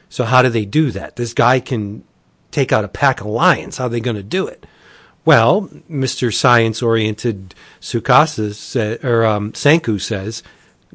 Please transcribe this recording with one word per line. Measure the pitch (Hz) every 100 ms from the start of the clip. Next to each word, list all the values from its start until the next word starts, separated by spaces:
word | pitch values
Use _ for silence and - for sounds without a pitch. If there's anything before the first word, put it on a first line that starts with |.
| _
So | - 117
how | 127
do | 127
they | 113 101
do | 147 151
that? | 95 76 -
This | 117
guy | - 120 131
can | - 117 101 107 - _ _ _ _
take | - 131
out | 120
a | 101
pack | - 139 127
of | 104
lions. | 110 175 117 82 -
How | 127
are |
they | 120
gonna | 117 107
do | 98 180 151
it? | - - _ - - _ _
Well, | - 131 113 190 196 - -
Mister | 147 131 - 123
Science-oriented | - 131 120 113 110 117 113 107 107 120 98 95 - - -
Tsukasa | - 117 - 127 156 - 107 101
sa-, | - 131 107 113 131
or, | 117
um, | 113 104 104
Senku | - 143 165 120 104
says, | - 101 98 117 - _ _ _ _